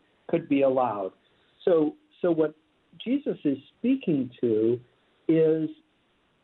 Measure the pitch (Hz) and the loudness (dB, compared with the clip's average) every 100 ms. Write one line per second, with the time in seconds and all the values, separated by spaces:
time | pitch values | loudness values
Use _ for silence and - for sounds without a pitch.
0 | _ _ - 165 165 139 139 131 123 104 | _ _ -4 -4 0 2 2 2 -2 -2
1 | 95 - _ _ _ _ - 170 151 - | -8 -10 _ _ _ _ 2 2 2 -4
2 | _ _ 185 160 160 - _ _ _ 165 | _ _ -2 0 0 -4 _ _ _ -16
3 | - 277 277 190 151 135 - _ 233 269 | -4 -4 -4 -4 -4 -4 -8 _ -2 -2
4 | - 151 123 - 123 107 113 123 - _ | 0 -2 -2 -4 -2 0 0 -2 -6 _
5 | _ _ - 160 160 160 156 - _ _ | _ _ -2 2 4 2 -2 -8 _ _
6 | _ _ _ _ | _ _ _ _